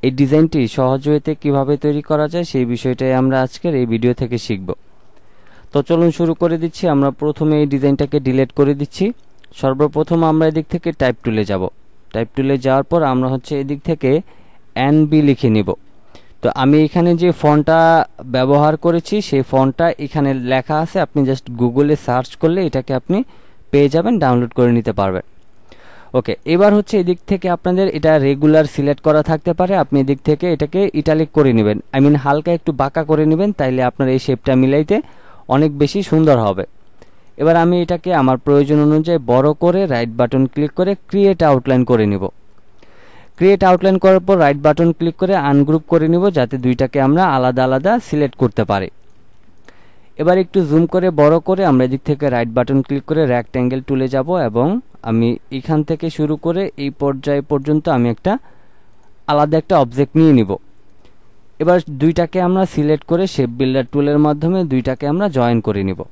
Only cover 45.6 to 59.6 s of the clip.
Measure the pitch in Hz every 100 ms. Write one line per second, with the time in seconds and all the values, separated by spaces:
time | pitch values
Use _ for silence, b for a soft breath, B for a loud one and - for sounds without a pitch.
45.6 | 143 156 156 165 160 170 196 165 123 135
46.6 | 123 127 131 143 135 151 185 135 127 127
47.6 | 131 131 165 233 - 147 143 - 127 -
48.6 | 101 101 95 - - - - - - -
49.6 | b b b b b - 156 185 180 196
50.6 | 160 151 165 185 185 156 147 165 160 185
51.6 | 185 131 127 131 - 139 143 123 117 117
52.6 | 120 135 131 143 - 151 151 120 113 131
53.6 | 127 131 131 135 131 135 135 180 127 110
54.6 | 135 220 - - - 113 117 120 - 135
55.6 | 127 156 151 160 170 - 151 151 165 170
56.6 | 196 - 139 - 139 139 135 143 143 147
57.6 | 135 151 151 139 120 113 - 220 b b
58.6 | b b b b b - - 147 147 160